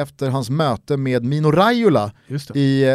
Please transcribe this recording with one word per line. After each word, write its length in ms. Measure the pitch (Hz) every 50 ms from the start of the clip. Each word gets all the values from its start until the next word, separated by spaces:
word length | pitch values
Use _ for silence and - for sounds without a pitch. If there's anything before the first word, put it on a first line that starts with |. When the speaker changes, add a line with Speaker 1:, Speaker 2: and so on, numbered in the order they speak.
Speaker 1:
efter 280 | 143 143 - - 143 131
hans 200 | 127 135 120 110
möte 480 | 139 160 156 135 113 - _ - 147
med 260 | 135 135 131 127 120 117
Mino 280 | 127 143 151 156 151
Raiola 600 | 151 175 202 233 247 233 233 196 139 110 104 104 - _ _
Speaker 2:
Just 260 | - 131 143 - - -
det. 60 | 143
Speaker 1:
i, 300 | 139 135 135 135 135 131